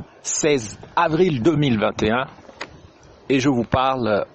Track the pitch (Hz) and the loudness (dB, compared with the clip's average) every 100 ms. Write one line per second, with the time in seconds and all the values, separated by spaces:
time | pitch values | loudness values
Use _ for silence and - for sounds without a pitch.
0 | - - - - 156 143 107 - - - | -10 -16 -10 -2 0 0 -2 -14 -6 -2
1 | 165 160 185 131 110 147 143 110 104 - | 0 2 2 2 2 2 2 2 0 0
2 | 107 120 135 - - - - - - - | 0 0 -4 -12 -20 -18 -18 -20 -20 -20
3 | - - - 135 139 120 110 131 135 131 | -20 -12 -2 0 2 0 0 0 0 0
4 | 110 101 - | 0 0 -2